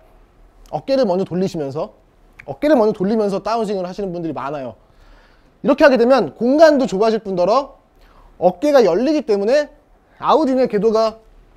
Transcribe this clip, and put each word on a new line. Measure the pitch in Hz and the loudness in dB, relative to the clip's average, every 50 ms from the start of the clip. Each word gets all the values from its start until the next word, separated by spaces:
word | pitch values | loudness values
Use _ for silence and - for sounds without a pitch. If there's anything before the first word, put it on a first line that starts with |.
| - _ _ _ _ _ _ _ - - _ - - - 139 | -20 _ _ _ _ _ _ _ -20 -20 _ -20 -16 -12 -12
어깨를 | 151 - - 269 269 254 | -10 -4 -2 -2 0 0
먼저 | 196 175 190 185 | 0 0 -2 -4
돌리시면서, | - 165 180 190 180 - 165 143 135 127 151 190 208 - _ _ _ _ _ _ _ _ - - | -4 -4 -4 -4 -4 -4 -6 -8 -8 -8 -8 -10 -10 -12 _ _ _ _ _ _ _ _ -20 -16
어깨를 | - - - - 302 311 | -16 -10 -4 0 2 2
먼저 | 247 208 220 208 | 4 2 2 0
돌리면서 | - 185 196 233 220 208 202 196 190 196 | -2 -2 -2 0 0 -2 -2 -4 -4 -4
다운스윙을 | 208 226 233 220 190 214 190 180 | -4 -4 -4 -4 -4 -6 -6 -8
하시는 | 180 185 - 202 190 170 | -8 -8 -10 -10 -8 -8
분들이 | 175 165 160 139 | -8 -8 -8 -8
많아요. | 131 127 139 151 143 131 120 113 - _ _ _ _ - - - - _ _ _ _ _ _ _ _ - | -8 -8 -10 -10 -10 -10 -12 -14 -18 _ _ _ _ -20 -20 -20 -20 _ _ _ _ _ _ _ _ -2
이렇게 | 220 294 - 320 | 0 2 4 4
하게 | 285 254 | 4 4
되면 | 214 233 240 269 254 185 135 - | 4 2 2 2 2 0 -2 -6
공간도 | - 214 247 277 311 330 311 302 262 269 | -4 -2 0 4 6 6 6 6 4 0
좁아질 | - 190 190 226 226 220 214 | -2 -2 0 0 0 0 -2
뿐더러 | 208 196 190 175 175 185 226 277 277 262 - - _ _ _ _ _ _ _ - - - _ - | -4 -6 -4 -2 0 2 0 0 -2 -4 -10 -20 _ _ _ _ _ _ _ -20 -20 -20 _ -2
어깨가 | 160 180 180 - - 294 277 262 214 | -2 -2 0 0 0 2 4 4 4
열리기 | 175 165 196 254 302 302 302 - | 4 2 0 0 0 0 -2 -2
때문에 | - 202 202 202 220 269 302 294 294 - - _ _ _ _ _ _ _ - | -2 -2 -2 0 0 0 0 -2 -4 -8 -20 _ _ _ _ _ _ _ -6
아웃인의 | 139 160 214 294 320 254 262 262 254 | 0 2 2 2 2 2 0 0 0
궤도가 | - 214 202 196 226 214 220 226 220 220 - - _ _ - _ _ _ | 0 0 0 0 0 2 2 0 -2 -4 -8 -16 _ _ -20 _ _ _